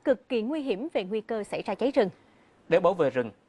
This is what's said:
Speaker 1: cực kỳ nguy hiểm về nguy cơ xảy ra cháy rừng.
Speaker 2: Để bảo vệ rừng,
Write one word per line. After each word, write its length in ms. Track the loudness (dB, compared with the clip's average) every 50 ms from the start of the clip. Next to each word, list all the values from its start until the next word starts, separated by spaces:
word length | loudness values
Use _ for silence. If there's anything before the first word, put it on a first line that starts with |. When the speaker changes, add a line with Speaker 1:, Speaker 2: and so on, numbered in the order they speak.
| 0
Speaker 1:
cực 260 | 0 0 0 _ -4
kỳ 120 | -4 -2
nguy 200 | -2 -2 -4 -4
hiểm 260 | -4 -4 -4 -4 -6 -4 -4
về 100 | -4 -4
nguy 180 | -4 -4 -6
cơ 220 | -6 -6 -6 -6 -6
xảy 180 | -6 -8 -6
ra 140 | -6 -6 -4
cháy 160 | -2 -2 0
rừng. 180 | 2 2 2 2 -2 _ _ _ _ _ _ _ _ _ _ 2
Speaker 2:
Để 100 | 2 4
bảo 140 | 4 4 2
vệ 160 | 2 0 2
rừng, 220 | 2 0 -2 -2 -6 _ _